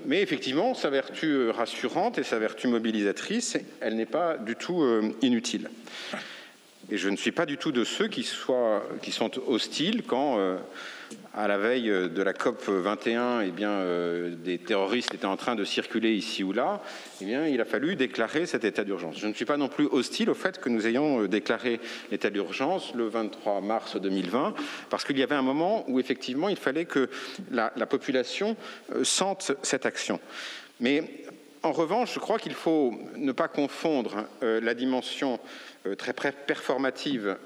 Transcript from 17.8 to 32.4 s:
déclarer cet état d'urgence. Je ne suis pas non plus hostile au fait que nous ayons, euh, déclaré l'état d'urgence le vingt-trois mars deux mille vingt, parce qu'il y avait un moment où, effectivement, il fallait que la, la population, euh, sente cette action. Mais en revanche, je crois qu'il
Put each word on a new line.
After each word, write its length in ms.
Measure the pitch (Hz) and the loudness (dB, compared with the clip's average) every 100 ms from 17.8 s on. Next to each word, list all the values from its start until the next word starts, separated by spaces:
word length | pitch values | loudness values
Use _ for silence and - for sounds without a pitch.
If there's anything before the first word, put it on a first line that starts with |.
| 147 117 | 0 0
déclarer 480 | 127 - 110 147 | 0 0 0 0
cet 200 | 175 127 | 0 2
état 200 | 107 104 | 0 0
d'urgence. 340 | 101 95 85 76 | -2 -2 -4 -4
Je 80 | 107 | -4
ne 60 | |
suis 140 | 104 120 | -2 0
pas 100 | 147 | 0
non 120 | 135 | 0
plus 180 | - 147 | 2 2
hostile 420 | 135 120 - 220 | 4 2 0 0
au 60 | |
fait 260 | 139 - - | 2 0 0
que 80 | 127 | 0
nous 180 | 113 110 | 2 2
ayons, 360 | 120 151 131 | 2 4 4
euh, 60 | 101 | 4
déclaré 520 | 104 - 113 123 117 113 - - | 2 2 0 0 -2 -4 -10 -6
l'état 180 | 104 110 | -2 0
d'urgence 640 | 101 95 95 135 185 - | 0 -2 0 0 0 -2
le 140 | 123 113 | -2 0
vingt-trois 540 | 113 107 - 107 101 | 0 -2 -2 0 0
mars 340 | 101 110 - 104 | 2 -2 -2 -2
deux 140 | 95 | 0
mille 180 | 95 90 | 0 2
vingt, 240 | 110 208 - - - - | 2 0 -2 -6 -10 -4
parce 140 | 107 | -4
qu'il 140 | - 139 | 0 2
y 40 | |
avait 120 | 127 | 2
un 60 | 147 | 2
moment 460 | 131 143 175 220 - | 2 2 2 2 2
où, 100 | 127 | 0
effectivement, 520 | 127 127 - 131 190 | 2 0 -2 0 0
il 80 | 180 | 0
fallait 260 | 147 143 | 0 0
que 240 | 175 143 127 - - - - | 0 2 2 -2 -10 -12 -4
la, 220 | 127 113 - | 0 0 0
la 100 | 113 | 0
population, 680 | 135 - 131 120 - 208 220 - - - | 0 2 0 0 0 0 0 -6 -14 -6
euh, 80 | 123 | 0
sente 500 | 123 - 190 190 - 139 | 2 2 2 0 -2 -2
cette 240 | - 135 117 | 0 0 0
action. 340 | - - 95 - - - - - - | -2 -2 -2 -4 -12 -10 -12 -14 -2
Mais 440 | 123 143 165 - - - - - | 2 2 0 -8 -16 -16 -20 -2
en 100 | 160 | 0
revanche, 400 | 143 156 214 233 | 2 2 2 0
je 60 | - | -2
crois 200 | - | 0
qu'il 160 | 220 | 0